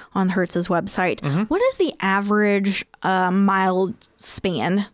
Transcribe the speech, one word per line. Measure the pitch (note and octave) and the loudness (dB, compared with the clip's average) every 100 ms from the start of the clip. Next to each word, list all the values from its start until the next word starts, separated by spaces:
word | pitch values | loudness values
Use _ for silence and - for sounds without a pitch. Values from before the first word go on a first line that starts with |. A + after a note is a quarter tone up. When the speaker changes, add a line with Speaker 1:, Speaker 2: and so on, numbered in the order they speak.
| - F#3+ | -8 -2
Speaker 1:
on | F#3 | 0
Hertz's | F#3 F3 F3 F3 | 0 -2 -2 -2
website. | F3 F#3+ - F#3 - | -2 0 0 -2 -2
Speaker 2:
Mm-hmm. | C#3+ D#3 | -2 -2
Speaker 1:
What | A3 F4+ | 0 0
is | C5 C5 | 0 2
the | E4 - | -2 -2
average, | F#3+ G3 G3+ G#3 G#3 G3+ G3 F#3+ - - | -2 0 2 2 2 2 0 -2 -6 -6
uh, | F3+ F#3+ F3+ | -2 0 2
mild | F#3+ G3 F#3+ F#3+ F#3 F#3 - - _ | 2 2 2 2 2 -2 -4 -16 _
span | - - G3 D#3 D3+ G3 G3 | -4 -2 -2 -2 0 0 -2